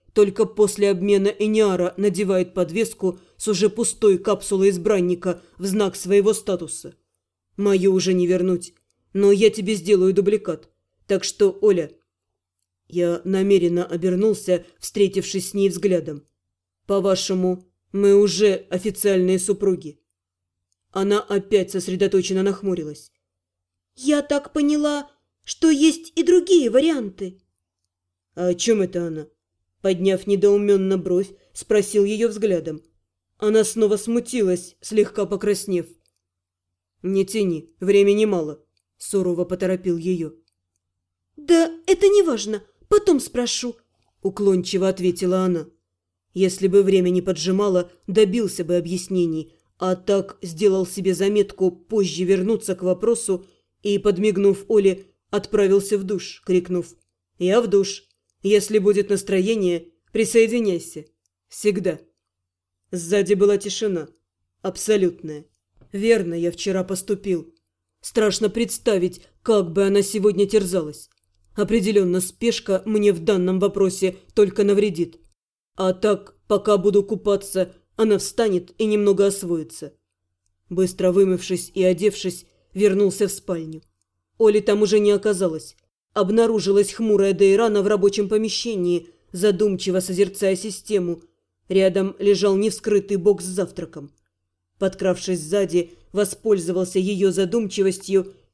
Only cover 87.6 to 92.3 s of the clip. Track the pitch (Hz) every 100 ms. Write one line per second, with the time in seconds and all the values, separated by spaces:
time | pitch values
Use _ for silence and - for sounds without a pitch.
87.6 | 233 208 196 208 196 208 196 214 220 -
88.6 | 240 202 175 175 170 _ _ 180 208 175
89.6 | 208 180 190 180 185 180 190 190 196 190
90.6 | 214 - - 208 175 165 - _ _ _
91.6 | _ 190 190 196 196 - 202